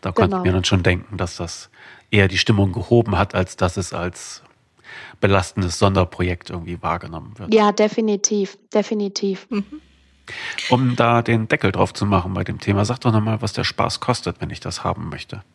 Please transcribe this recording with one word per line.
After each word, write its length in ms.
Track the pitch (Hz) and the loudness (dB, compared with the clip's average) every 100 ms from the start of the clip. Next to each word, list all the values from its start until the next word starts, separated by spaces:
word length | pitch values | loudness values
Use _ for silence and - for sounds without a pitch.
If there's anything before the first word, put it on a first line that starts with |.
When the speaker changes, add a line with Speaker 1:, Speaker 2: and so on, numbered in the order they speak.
Speaker 1:
da 100 | 98 | -2
konnte 240 | - 95 185 | 2 2 2
ich 60 | |
Speaker 2:
Genau. 20 | |
Speaker 1:
mir 80 | 90 | 2
dann 100 | 92 | 2
schon 200 | 90 95 | 2 2
denken, 340 | 87 90 - 98 | 2 0 -2 -6
dass 180 | 87 - | -6 -6
das 340 | 85 - - _ - - _ | -10 -10 -18 _ -20 -20 _
eher 160 | 107 95 | 4 4
die 100 | 92 | 2
Stimmung 340 | - 107 98 | 2 4 4
gehoben 460 | 90 90 120 113 98 | 0 4 4 4 0
hat, 180 | 101 95 | 0 0
als 220 | 92 - | -2 0
dass 180 | 90 95 | -2 -2
es 180 | 90 | -6
als 480 | - 87 - - - _ _ _ _ - - - - | -4 -6 -8 -16 -18 _ _ _ _ -20 -18 -18 -8
belastendes 580 | 98 98 90 - 90 - | 0 0 0 -2 -2 2
Sonderprojekt 720 | 101 95 90 - 90 87 - | 2 4 0 0 -2 -2 -8
irgendwie 320 | 87 85 87 | -12 -10 -8
wahrgenommen 520 | 85 85 82 80 80 - | -4 -4 -6 -12 -14 -14
wird. 160 | 101 | 0
Speaker 2:
Ja, 180 | 214 208 | 4 4
definitiv, 880 | 202 214 - 220 202 - 208 190 - _ | 4 0 2 0 0 0 0 -2 -6 _
definitiv. 760 | 220 202 214 202 202 196 190 - | -2 0 -2 -4 -2 -4 -4 -6
Speaker 3:
Mhm. 160 | 208 202 302 _ _ _ _ - - - - - | -6 -6 -12 _ _ _ _ -18 -14 -10 -8 2
Speaker 1:
Um 240 | 123 131 120 | 2 4 4
da 260 | 120 120 | 4 4
den 260 | 117 117 110 | 4 2 2
Deckel 240 | 151 101 | 2 2
drauf 220 | 92 98 | 2 0
zu 120 | - 104 | 0 2
machen 280 | 98 92 | 2 0
bei 100 | 92 | -4
dem 160 | 95 - | -4 -4
Thema, 260 | - 98 98 | 0 2 2
sag 140 | - | 0
doch 100 | 123 | 2
nochmal, 300 | 110 107 110 | 2 2 -2
was 120 | 113 | -2
der 100 | - | -2
Spaß 360 | - - - - | -4 -2 -2 -2
kostet, 400 | - - - 85 | -2 -2 -2 -6
wenn 100 | 80 | -8
ich 100 | - | -8
das 240 | - 90 | -8 -6
haben 260 | 87 87 82 | -4 -4 -6
möchte. 320 | 82 - 101 - | -10 -12 -14 -16